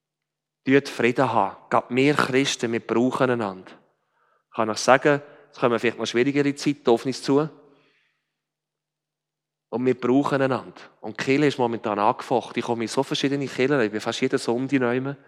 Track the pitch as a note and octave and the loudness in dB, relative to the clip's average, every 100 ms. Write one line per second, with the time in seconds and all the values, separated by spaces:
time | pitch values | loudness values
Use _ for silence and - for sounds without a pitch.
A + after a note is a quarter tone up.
0 | _ _ _ _ _ _ - C3+ - - | _ _ _ _ _ _ 2 2 2 0
1 | A#2 B2 C3 A#2 F#2+ - - A#2 - B2 | 0 2 0 2 0 -4 -2 -2 0 2
2 | C#3 D3 B2 B2+ C3+ - A#2 A2+ - A2+ | 2 2 2 2 0 -2 -4 -4 -2 0
3 | B2+ - B2+ A#2+ G#2 F#2 - - _ _ | 2 2 0 0 -4 -8 -16 -20 _ _
4 | _ _ _ _ _ - A2 G#2+ - C3+ | _ _ _ _ _ -4 -4 0 4 4
5 | D#3 C#3+ - - _ - B2+ A2+ A#2 A2 | 4 0 -2 -20 _ -2 0 2 -2 -4
6 | A2+ A#2 C3+ C#3+ C#3+ C#3 D3+ C#3+ - A#2 | -2 0 0 0 0 -2 -4 -2 2 2
7 | C3+ B2 - C#3 D#3+ - - _ _ _ | 0 -6 0 0 0 -6 -20 _ _ _
8 | _ _ _ _ _ _ _ _ _ _ | _ _ _ _ _ _ _ _ _ _
9 | _ _ _ _ _ _ - A2+ B2+ B2 | _ _ _ _ _ _ -10 -4 -2 0
10 | A#2+ C3 C#3+ C#3 C3+ A#2+ F2+ - - _ | 2 2 2 0 0 -2 -8 -18 -20 _
11 | A2 G#2 - C#3 D3 B2+ A#2+ A2+ A2+ G2+ | -14 -6 0 2 2 2 -2 -2 -2 0
12 | G#2+ C3 - B2 - - - A#2 A2 - | 2 0 -2 -2 -2 -6 -4 -4 -4 -2
13 | C#3 D3+ C#3 C#3+ C3 - C3 D3 G#2+ G#2 | -2 -2 -2 -2 -4 -2 0 2 0 -2
14 | A2+ A2+ C3 C3+ - A#2+ C3 C#3 A#2+ B2+ | -6 -2 -2 -2 -2 -2 0 0 0 -2
15 | C3+ C#3+ | -4 -10